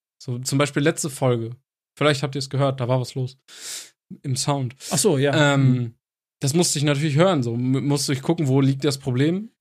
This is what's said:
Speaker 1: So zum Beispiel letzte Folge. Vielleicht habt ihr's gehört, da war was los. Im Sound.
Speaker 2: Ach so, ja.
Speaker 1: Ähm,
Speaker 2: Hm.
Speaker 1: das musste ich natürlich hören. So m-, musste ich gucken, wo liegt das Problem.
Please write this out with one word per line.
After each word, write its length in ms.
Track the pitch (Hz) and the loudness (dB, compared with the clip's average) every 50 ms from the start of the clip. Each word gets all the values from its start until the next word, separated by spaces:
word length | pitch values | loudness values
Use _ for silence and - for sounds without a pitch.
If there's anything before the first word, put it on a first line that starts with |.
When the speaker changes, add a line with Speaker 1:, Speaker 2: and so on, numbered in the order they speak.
| _ _ _ _ - | _ _ _ _ -10
Speaker 1:
So 140 | - 123 120 | -8 -8 -8
zum 220 | 127 - 143 139 | -4 -2 0 0
Beispiel 240 | 147 139 143 156 139 | 0 0 0 0 0
letzte 260 | 156 165 - - 160 | 0 0 0 -4 -6
Folge. 460 | 131 - 143 131 123 117 113 113 123 - _ _ _ _ _ _ _ - | -4 -2 0 0 0 0 -2 -6 -10 -14 _ _ _ _ _ _ _ 0
Vielleicht 240 | 143 147 151 139 | 0 2 2 0
habt 140 | 156 143 135 | -2 -4 -6
ihr's 140 | 143 135 - | -6 -8 -4
gehört, 280 | - 135 143 139 135 135 | -2 0 0 0 0 -2
da 80 | 127 117 | -2 -2
war 140 | 127 131 | 0 -2
was 140 | 127 - - | -2 -4 -6
los. 220 | 135 127 123 - _ _ _ - - - - - - - - _ _ _ _ - - | -8 -8 -8 -8 _ _ _ -20 -18 -16 -14 -14 -14 -14 -18 _ _ _ _ -20 -12
Im 140 | - 143 131 | -6 -6 -4
Sound. 400 | - - - 143 139 131 120 - - - - | -2 -2 -2 -2 -2 -2 -6 -8 -12 -8 -4
Speaker 2:
Ach 60 | - - | -2 0
so, 180 | - 214 160 131 | 2 2 2 2
ja. 360 | 139 143 139 160 147 143 143 | 2 2 2 2 4 4 4
Speaker 1:
Ähm, 220 | 139 135 131 127 | 4 4 4 4
Speaker 2:
Hm. 180 | 123 120 113 - _ _ _ _ _ _ _ _ _ | 2 0 -4 -8 _ _ _ _ _ _ _ _ _
Speaker 1:
das 120 | - 139 127 | -4 0 2
musste 240 | 170 175 - - 151 | 2 2 2 0 0
ich 60 | 139 | 0
natürlich 300 | 151 147 139 156 160 139 147 | 0 0 0 0 0 2 4
hören. 260 | 170 196 185 147 120 | 4 4 4 2 0
So 100 | 117 117 | -2 -2
m-, 320 | 120 123 127 131 139 - | -2 0 0 0 0 0
musste 280 | 143 139 143 143 - 147 | 0 0 0 0 -2 -4
ich 80 | 131 135 | -2 -2
gucken, 240 | - 165 165 165 131 | -2 0 0 2 2
wo 140 | 131 139 | 2 4
liegt 240 | 139 135 135 135 - | 4 2 2 2 0
das 120 | 147 135 139 | -2 -2 -2
Problem. 540 | - 139 123 123 139 156 175 190 214 226 - _ | -4 -4 -2 0 2 0 0 -2 -4 -8 -14 _